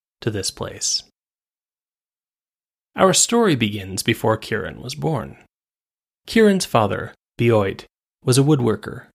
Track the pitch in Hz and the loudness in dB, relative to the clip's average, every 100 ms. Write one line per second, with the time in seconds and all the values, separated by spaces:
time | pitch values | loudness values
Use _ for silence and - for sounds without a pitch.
0 | _ - 120 104 - - - - - - | _ -10 -6 -6 -6 -8 -12 -8 -6 -6
1 | - _ _ _ _ _ _ _ _ _ | -8 _ _ _ _ _ _ _ _ _
2 | _ _ _ _ _ _ _ _ _ - | _ _ _ _ _ _ _ _ _ 0
3 | 190 - - 233 220 135 110 104 98 95 | 2 2 2 2 2 2 0 -4 -8 -6
4 | - 113 - 110 - 104 85 57 123 147 | -2 0 0 -2 -2 -6 -6 -10 -14 -6
5 | 147 135 71 - _ _ _ _ _ _ | -4 -4 -8 -14 _ _ _ _ _ _
6 | _ _ - 226 214 190 - 120 104 95 | _ _ -2 4 4 4 2 2 2 0
7 | - - _ - 117 110 98 - - _ | -8 -14 _ -2 2 2 2 -6 -14 _
8 | _ _ 139 123 139 151 120 104 - - | _ _ 0 2 4 4 2 -2 -6 -14
9 | - | -18